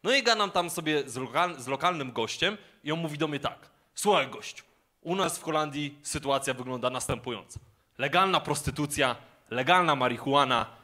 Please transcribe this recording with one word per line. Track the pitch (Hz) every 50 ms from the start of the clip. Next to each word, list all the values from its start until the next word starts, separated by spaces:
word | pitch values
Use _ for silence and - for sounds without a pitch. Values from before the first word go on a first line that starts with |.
| -
No | 185 262
i | 277
gadam | 233 240 226 214 208 196
tam | - 185 175 170
sobie | 165 180 160 151 151 147 139 135
z | 117
lokal-, | 127 131 113 117 151 175 180 170 135
z | 120 123
lokalnym | 139 131 151 180 180 160 139 127
gościem | 117 123 113 110 - - 160 185 214 208 - - _ _ _
i | 147
on | 151 165
mówi | 165 156 151 147
do | 160 151
mnie | 147 139
tak: | - 131 - - - - _ _ _ _ _
„Słuchaj, | - - 202 202 165 135 127
gościu, | 123 - - - - - - _ _ _ _ _ _ _
u | _ 160 180
nas | 190 185 170 - -
w |
Holandii | - 165 156 156 151 151 139 147 147 143 143 -
sytuacja | _ - - 151 135 139 139 135 135 139 127
wygląda | 123 123 127 127 120 120 123
następująco. | 127 127 - - 120 117 113 127 120 101 87 _ - - - _ _ _ _ _ _ -
Legalna | 127 143 139 180 190 190 180 156
prostytucja, | - - 147 143 - 143 127 - 147 147 - - 139 127 120 - - - _ _ _ _
legalna | 110 123 127 139 175 185 180 160 147
marihuana | 131 127 123 120 110 - 139 139 143 139 127 127 117 - - - -